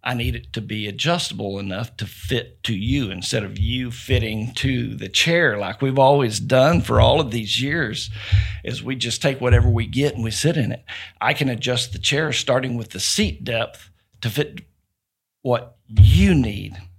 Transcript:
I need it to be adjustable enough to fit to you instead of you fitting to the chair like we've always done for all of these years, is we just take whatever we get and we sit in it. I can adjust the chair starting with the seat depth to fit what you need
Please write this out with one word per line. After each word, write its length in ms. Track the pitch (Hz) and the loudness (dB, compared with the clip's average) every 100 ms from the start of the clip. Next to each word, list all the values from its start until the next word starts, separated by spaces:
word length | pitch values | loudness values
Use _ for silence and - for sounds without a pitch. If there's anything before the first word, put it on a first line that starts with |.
I 120 | - | -6
need 200 | 123 120 | -4 -4
it 200 | 117 - | -4 -8
to 80 | - | -10
be 240 | 101 107 104 | -8 -8 -8
adjustable 720 | 101 127 175 - 92 101 98 | -4 -2 0 -2 -6 -6 -6
enough 360 | 98 95 123 - | -6 -6 -8 -10
to 80 | 101 | -12
fit 560 | - - 123 - - | -10 -4 -4 -4 -10
to 120 | - | -6
you 360 | 104 110 139 113 | -4 -2 -2 -2
instead 340 | 95 - 127 | -6 -4 -4
of 140 | 101 101 | -4 -4
you 320 | - 127 127 | -2 -2 -6
fitting 640 | 120 - 123 113 110 110 | -10 -2 0 0 -4 -6
to 400 | - 131 127 120 - | -4 -2 -2 -4 -8
the 140 | 95 | -6
chair 480 | - - 170 156 104 | -2 2 4 2 0
like 240 | 95 - | -4 -2
we've 160 | 135 131 | -2 4
always 420 | 135 143 127 110 | 6 6 2 -2
done 400 | - 131 135 170 | 2 4 6 4
for 180 | - 117 | 2 4
all 220 | 123 139 | 6 4
of 100 | 143 | 0
these 300 | 117 107 - | -4 -4 -4
years, 480 | 135 170 127 107 - - - - - - | -2 -2 -4 -6 -8 -10 0 2 2 -4
is 180 | - 135 | -8 -8
we 140 | 123 131 | -6 -6
just 240 | 120 117 | -4 -2
take 220 | 151 127 | -2 0
whatever 260 | 123 123 123 | 4 4 4
we 160 | 117 | 2
get 300 | 113 123 143 | 0 0 -2
and 100 | - | -2
we 60 | 113 | -6
sit 260 | 110 147 160 | -2 0 0
in 160 | 117 | -2
it. 100 | - - - - _ | -4 -12 -16 -16 _
I 140 | 110 | -2
can 160 | 123 135 | 0 -2
adjust 420 | 117 113 123 - | -2 -2 -4 -4
the 60 | 95 | -4
chair 340 | - 135 156 | -2 -2 -2
starting 460 | 127 - 131 131 120 | -4 0 -2 0 -6
with 140 | 107 | -8
the 80 | 95 | -6
seat 440 | - - 208 - | -4 -2 -2 -4
depth 460 | 127 117 117 - - _ _ _ | -6 -4 -6 -10 -20 _ _ _
to 80 | 120 | -6
fit 320 | 107 147 - - _ _ _ _ _ _ _ | -4 -4 -6 -20 _ _ _ _ _ _ _
what 340 | - 120 - _ _ | -2 -2 -2 _ _
you 480 | 110 101 165 202 | 6 8 10 6
need 440 | 165 117 101 101 - - | 6 2 -2 -10 -14 -20